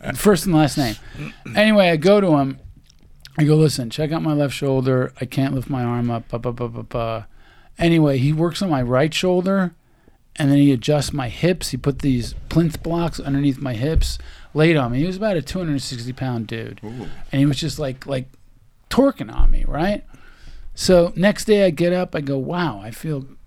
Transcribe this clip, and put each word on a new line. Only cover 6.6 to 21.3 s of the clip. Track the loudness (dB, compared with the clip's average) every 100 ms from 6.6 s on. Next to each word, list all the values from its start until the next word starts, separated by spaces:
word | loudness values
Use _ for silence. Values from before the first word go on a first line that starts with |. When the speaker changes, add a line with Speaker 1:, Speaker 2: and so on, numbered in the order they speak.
| -8
Speaker 1:
ba, | -8
ba." | -8 -6 -4 -6 -10 -20 -20 -20 -20 -2
Anyway, | 2 4 4 2
he | 0
works | 0 -2 -2
on | -2
my | -2
right | 0 2 0
shoulder, | 0 0 0 0 0 -2 _ _ _ _ _ _ -2
and | 2
then | 6
he | 4
adjusts | 4 0 0 0
my | -4 -6
hips. | 0 0 0 -4
He | -2
put | -2 0
these | 0 0 -2 -10 0
plinth | 2 2 -2
blocks | -4 -2 -2 -4
underneath | -4 0 0 -2
my | -6
hips, | -4 0 2 2 -2 -12 -18 -8
laid | 2 4 4
on | 0
me. | -2
He | -2
was | -2
about | -2 -2
a |
two | -4 -6
hundred | -4 -4
sixty | -6 -10 -10
pound | -8 -6 -4 -6
dude. | -8 -10 -12
Speaker 2:
Ooh. | -14 -12 -10 -10 -4
Speaker 1:
And | 0
he | 2
was | 0
just, | -4 -6
like, | -8 -8 -8
like, | -8 -8 -18 -20 _ _ _ _
torquing | 2 2 0 -8
on | 4 6
me, | 6 2
right? | 0 -2 -2 -8 -20 -20 -20 -20 -16 -14
So | -4 4 6 6 2
next | 2